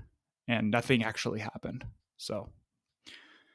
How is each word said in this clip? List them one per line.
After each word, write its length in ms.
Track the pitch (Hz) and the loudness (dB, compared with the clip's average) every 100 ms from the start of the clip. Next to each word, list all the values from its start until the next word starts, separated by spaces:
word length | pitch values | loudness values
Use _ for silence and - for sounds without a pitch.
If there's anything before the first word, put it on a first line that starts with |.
| - _ _ _ - | -20 _ _ _ 0
and 240 | 113 107 | 2 4
nothing 320 | 117 127 127 | 4 4 4
actually 380 | 110 - 113 104 | 4 0 -2 -2
happened. 440 | 104 - - 123 - - _ - | -4 -6 -8 -8 -10 -14 _ -12
So, 320 | - 104 - - _ _ _ _ - - - - _ | -6 -6 -6 -14 _ _ _ _ -20 -20 -20 -20 _